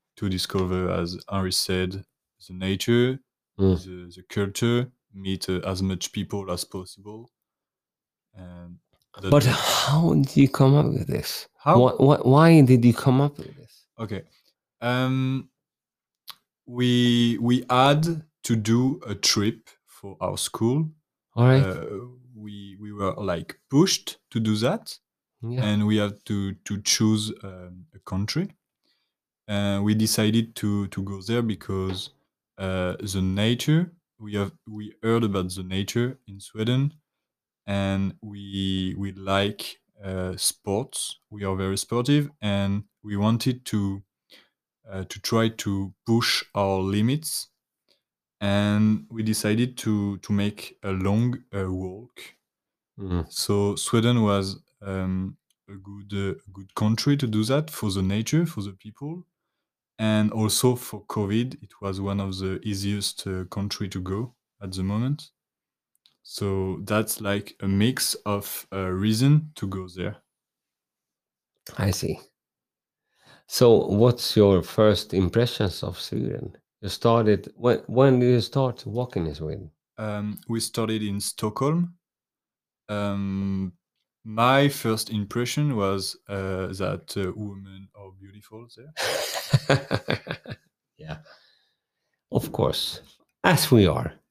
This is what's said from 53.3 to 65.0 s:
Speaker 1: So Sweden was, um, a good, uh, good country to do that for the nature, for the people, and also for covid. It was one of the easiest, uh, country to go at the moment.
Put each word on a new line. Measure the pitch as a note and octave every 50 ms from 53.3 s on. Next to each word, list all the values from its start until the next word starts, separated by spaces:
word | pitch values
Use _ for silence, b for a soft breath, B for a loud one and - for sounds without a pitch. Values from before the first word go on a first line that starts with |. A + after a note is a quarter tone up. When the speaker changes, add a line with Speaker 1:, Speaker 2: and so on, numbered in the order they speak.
| -
Speaker 1:
So | - - - G2+ G2+ G2+ G2+ G2
Sweden | - - - - A#2 A2 A#2+ B2 A#2+ A2
was, | G#2 G2+ G2 G2 G2 G2 - _ _ _ - G2+
um, | G2 F#2+ F#2+ F#2 F#2 F#2 F#2 F#2+ F#2+ - _ _ _ _ _ _ -
a | G2+
good, | F#2+ F#2+ G2+ G2+ G2+ G2+ G2+ G2+
uh, | G2 G2 G2 - - _ G2 F#2+
good | G2 G2 - -
country | - A2 G#2+ A2+ A2 - C#3+ C#3+
to | C#3+ C#3
do | A2+ G#2+ G#2+ A2
that | A2+ C3+ D3 D#3 D#3
for | - - - G#2+
the | F#2+ G2 F#2+
nature, | F#2+ G2 G#2+ A2+ - D3+ D#3+ F3
for | E3 - G#2+ G2
the | G2+ F#2+
people, | F#2+ - G#2+ G#2+ - C#3 D3+ E3 F3+ F3 _ _ _ _ _ _ _ _ _ _ _ _ _ _ -
and | A2 A2 G#2+ G#2+ G#2+ G#2+ -
also | A2 A2 G#2 - - - B2+ B2
for | B2 - - - G#2 -
covid. | - - A2 G#2 G2 G#2 A2+ B2 B2+ B2+ - A2+
It | - _ -
was | G2+ G2 F#2+ G2
one | G2 G2 G2 G2+
of | G2 F#2+ F#2+
the | F#2 F#2+ F#2+ F#2+ - -
easiest, | A2 G2+ G2 G2+ G2+ G2+ G2+ G2 - - - -
uh, | G2 F#2+ F#2 F#2
country | - - G2+ G2 G#2 - - G#2+ F#2
to | - F#2+ F#2
go | F2+ F#2+ G#2 B2 A#2+ _ _ _ _ _ -
at | G2+ F#2 F#2
the | F#2+ F#2
moment. | G2 G2+ A2